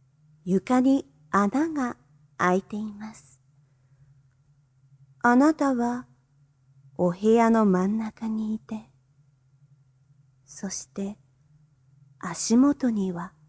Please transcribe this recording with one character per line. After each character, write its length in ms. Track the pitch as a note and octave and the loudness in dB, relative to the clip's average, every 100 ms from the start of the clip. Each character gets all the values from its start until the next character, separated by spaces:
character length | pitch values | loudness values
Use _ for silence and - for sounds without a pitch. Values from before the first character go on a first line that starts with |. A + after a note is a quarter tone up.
| _ _ _ _ | _ _ _ _
床 360 | F#3 F#3 - B3+ | -2 -2 2 2
に 280 | C4 C4+ - _ _ | 4 2 -2 _ _
穴 380 | G3 G3+ C4 E4 | 0 0 0 -2
が 280 | D4+ B3 - _ _ _ - | -2 -6 -8 _ _ _ -2
開 200 | F3+ F#3 | 0 0
い 40 | |
て 140 | - G#3 | -2 -8
い 160 | G#3+ | -10
ま 180 | G3+ G#3+ | -12 -16
す。 260 | A3 - - _ _ _ _ _ _ _ _ _ _ _ _ _ _ _ _ _ _ | -18 -20 -20 _ _ _ _ _ _ _ _ _ _ _ _ _ _ _ _ _ _
あ 120 | A#3+ | 2
な 200 | B3 D4 | 4 4
た 200 | D#4 C#4 | 2 0
は 320 | B3 A#3+ B3 B3 _ _ _ _ _ _ _ _ - | 0 -2 -6 -10 _ _ _ _ _ _ _ _ -4
お 140 | F3+ | -2
部 220 | F3 G#3 | 0 2
屋 180 | A3+ A#3 | 4 4
の 160 | A3+ G#3+ | 4 4
真 200 | F#3 F#3+ | 2 0
ん 120 | A3 | -2
中 300 | A3 - A3+ | -6 -8 -8
に 260 | A3 G#3+ | -6 -6
い 60 | A3 | -8
て、 300 | - A3 - _ _ _ _ _ _ _ _ _ _ _ _ _ _ _ | -10 -14 -14 _ _ _ _ _ _ _ _ _ _ _ _ _ _ _
そ 260 | _ - G3 | _ -14 -12
し 180 | - - | -12 -12
て 300 | - G3 G#3 _ _ _ _ _ _ _ _ _ _ | -10 -10 -10 _ _ _ _ _ _ _ _ _ _
足 360 | F3+ E3+ - A#3 | -10 -8 0 4
元 340 | C#4 C#4+ B3+ | 4 2 -2
に 200 | A3 F#3+ | -2 -4
は 220 | E3+ F3+ - | -6 -12 -16